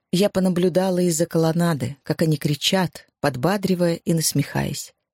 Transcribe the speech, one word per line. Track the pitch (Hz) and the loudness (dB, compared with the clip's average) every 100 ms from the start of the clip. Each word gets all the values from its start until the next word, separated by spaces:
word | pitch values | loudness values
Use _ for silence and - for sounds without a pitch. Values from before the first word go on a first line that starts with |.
| _ | _
Я | 175 202 | 0 2
понаблюдала | 190 185 180 180 170 190 180 | 2 0 2 2 2 2 2
из-за | 180 160 170 | 2 2 0
колоннады, | 165 160 160 170 147 117 139 | 2 2 2 0 0 -4 -6
как | - 160 | -8 -2
они | 160 156 | 0 0
кричат, | 151 147 - 190 175 - - _ | 0 -2 0 0 -2 -6 -20 _
подбадривая | 147 131 156 208 190 180 175 170 | -4 0 0 0 0 0 0 -2
и | - | -2
насмехаясь. | 165 156 143 143 139 139 143 - _ _ | -2 0 -2 -2 -4 -4 -6 -12 _ _